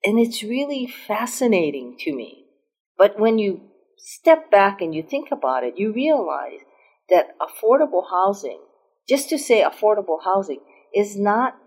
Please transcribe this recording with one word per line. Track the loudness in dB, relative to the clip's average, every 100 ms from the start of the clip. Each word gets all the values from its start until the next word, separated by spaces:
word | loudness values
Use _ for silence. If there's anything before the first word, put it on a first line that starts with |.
And | 0 2
it's | 0 -2
really | -6 -6 -4 -6 -8
fascinating | -12 -8 -6 -4 -2 0 2 0 -4 -12 -10
to | -8
me. | -8 -10 -18 _ _ _ _ _ 2
But | 2 4
when | 0 2
you | -2 -4 -12 _ _ _
step | -20 0 4 4 6
back | 4 4 0
and | -8
you | -8
think | -6 -8 -6
about | -4 -2 -2
it, | -4 -4
you | -4
realize | -2 0 0 -2 -6 -8 -14 _ _ _ _ 2
that | 2 2 -6
affordable | -10 -2 2 4 2 -2 -2
housing, | 0 0 0 -8 -12 -18 _ _ _ -2
just | -2 0
to | -4
say | 2 4
affordable | 4 2 2 2 -2 -4
housing, | 0 -2 -2 -10 _ _ _
is | -2 -2 -2
not | 0 0 -2 -6